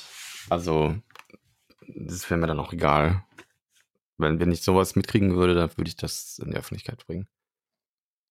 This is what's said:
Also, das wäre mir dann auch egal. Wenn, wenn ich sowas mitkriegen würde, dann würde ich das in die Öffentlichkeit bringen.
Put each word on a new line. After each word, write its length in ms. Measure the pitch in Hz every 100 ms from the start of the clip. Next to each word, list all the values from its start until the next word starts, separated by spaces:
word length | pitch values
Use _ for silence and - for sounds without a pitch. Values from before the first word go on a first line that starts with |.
| - - - - -
Also, 460 | 87 87 78 78 101 - - - - _ _ _ _ -
das 420 | - 78 90 -
wäre 100 | 85
mir 80 | 82
dann 120 | 76
auch 120 | 71
egal. 540 | 85 80 73 76 95 - - - _ _ _ _ _ _ -
Wenn, 220 | 78 82
wenn 120 | 87
ich 100 | 82
sowas 340 | - 92 92 -
mitkriegen 400 | - 113 98 90
würde, 200 | 90 87
dann 140 | 85 -
würde 140 | 82
ich 80 | -
das 420 | - - - -
in 120 | -
die 60 | -
Öffentlichkeit 480 | - 95 - 120 -
bringen. 220 | 87 98 _ _ _ _ _ _ _ _ _ _